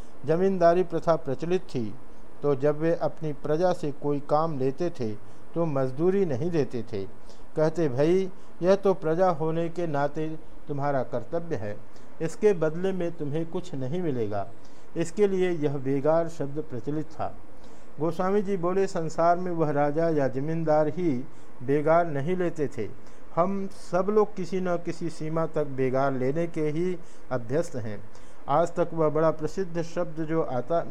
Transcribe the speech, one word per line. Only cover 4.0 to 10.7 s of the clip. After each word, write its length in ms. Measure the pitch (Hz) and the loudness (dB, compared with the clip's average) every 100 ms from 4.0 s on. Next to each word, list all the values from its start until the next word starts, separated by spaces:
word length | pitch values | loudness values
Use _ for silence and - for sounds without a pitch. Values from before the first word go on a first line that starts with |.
| 143 143 | 0 -2
काम 380 | 139 147 165 143 | 2 2 2 0
लेते 320 | 135 135 175 | 0 0 -2
थे 220 | - 113 104 - - - | 0 -2 -2 -4 -4 -4
तो 120 | 165 165 | 0 0
मजदूरी 580 | 135 131 131 175 196 | 2 0 2 2 2
नहीं 260 | 180 123 165 | 2 0 0
देते 340 | 170 131 120 107 | 2 0 -2 -2
थे। 120 | 101 92 - - - - - | -4 -4 -4 -4 -4 -4 2
कहते, 320 | 156 165 156 | 2 2 0
"भाई, 420 | 120 156 185 190 - - - | 2 4 4 0 -4 -6 0
यह 120 | 170 | 4
तो 200 | 196 196 | 4 4
प्रजा 340 | 185 156 165 185 | 2 0 2 2
होने 400 | 147 160 165 170 | 2 0 0 0
के 180 | 165 170 | -2 0
नाते 520 | 143 143 151 156 156 - - | 0 0 0 -2 -2 -4 -4
तुम्हारा 340 | - | -2